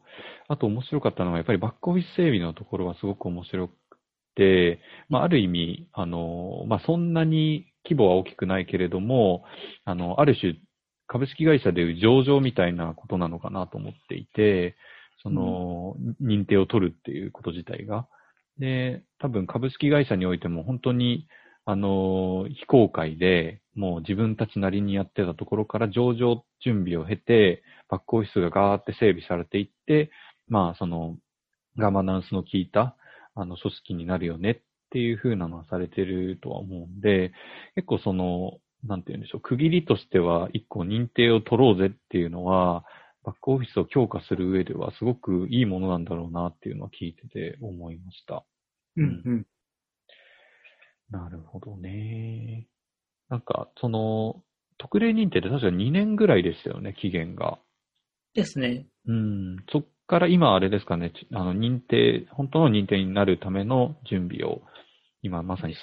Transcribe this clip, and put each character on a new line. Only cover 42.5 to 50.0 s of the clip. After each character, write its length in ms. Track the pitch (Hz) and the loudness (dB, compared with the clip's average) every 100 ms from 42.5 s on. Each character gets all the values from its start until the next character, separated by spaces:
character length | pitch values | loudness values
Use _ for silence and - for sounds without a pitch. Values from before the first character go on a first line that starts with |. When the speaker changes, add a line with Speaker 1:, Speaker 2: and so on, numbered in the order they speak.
| 92 90 85 - - _ _ | 4 4 0 -6 -20 _ _
Speaker 1:
バ 80 | - | -14
ッ 40 | - | -6
ク 120 | - | -2
オ 60 | 131 | -2
フ 60 | |
ィ 20 | 120 | -2
ス 100 | 101 | -4
を 60 | |
強 220 | 85 139 113 | 0 0 0
化 120 | 95 | -2
す 140 | - | -4
る 160 | 92 90 | -2 0
上 120 | 95 | 0
で 80 | 90 | -2
は 200 | - - | -6 -8
す 120 | - | -4
ご 100 | 117 123 | -4 -2
く 320 | - 90 95 | -2 -2 0
い 120 | 120 | 0
い 40 | 110 | 0
も 140 | 92 | 0
の 80 | 95 | -2
な 100 | 87 | -2
ん 60 | |
だ 100 | 82 | -4
ろ 140 | 85 85 | -8 -8
う 20 | |
な 160 | 85 87 | -6 -6
っ 120 | - | -8
て 100 | 104 | -12
い 40 | |
う 40 | 101 | -12
の 80 | |
は 60 | 98 | -12
聞 160 | - 85 | -12 -12
い 60 | |
て 160 | - 117 | -12 -16
て 300 | - - 139 | -12 -12 -12
思 300 | 110 87 85 | -14 -14 -14
い 80 | 85 | -16
ま 140 | 92 | -18
し 120 | - | -20
た。 200 | - - - _ _ _ _ 165 | -14 -14 -14 _ _ _ _ -2
Speaker 2:
う 60 | |
ん、 200 | 147 87 | -2 -2
う 60 | 120 | -4
ん。 140 | 117 - _ _ _ _ _ | -4 -6 _ _ _ _ _